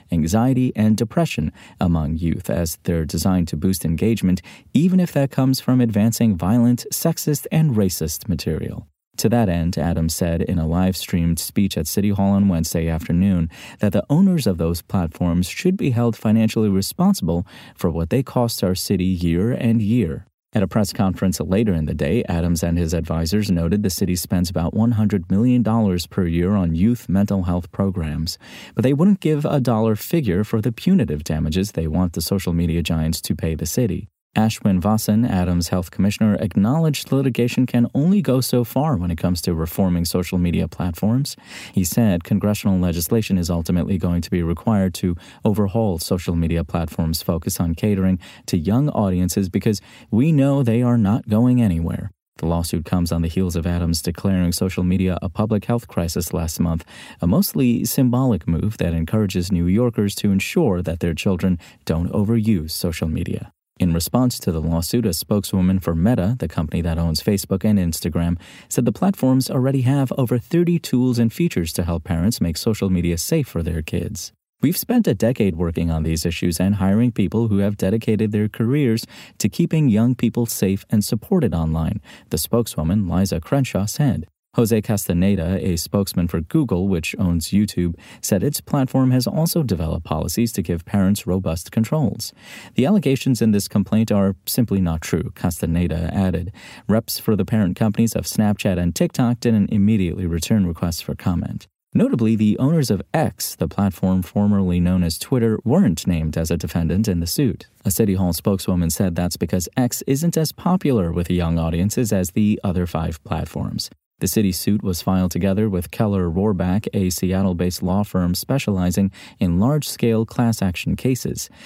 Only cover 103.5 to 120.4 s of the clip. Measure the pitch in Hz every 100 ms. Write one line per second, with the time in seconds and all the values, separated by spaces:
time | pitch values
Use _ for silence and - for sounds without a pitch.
103.5 | - 85 - 101 - 92 92 92 104 104
104.5 | 101 92 87 87 92 85 - - 127 113
105.5 | 107 - 160 143 82 - 85 78 82 82
106.5 | 82 80 85 82 87 214 87 85 - 131
107.5 | - - _ 101 - 107 92 90 85 -
108.5 | 98 - 90 82 - 95 87 87 - 90
109.5 | 92 - - 123 - - 139 170 165 151
110.5 | - 175 185 147 120 85 82 85 90 82
111.5 | 82 82 82 101 127 117 101 90 - 104
112.5 | 107 101 90 87 82 82 80 - 80 80
113.5 | - - - - - _ - 98 110 101
114.5 | 90 - 104 95 87 - 92 92 92 95
115.5 | 95 110 92 85 - 110 98 87 85 107
116.5 | 92 90 98 - 104 92 - 92 92 98
117.5 | 85 90 - 90 98 104 95 87 92 -
118.5 | 135 - 95 90 90 - - - - 92
119.5 | 87 117 151 - - 117 110 113 -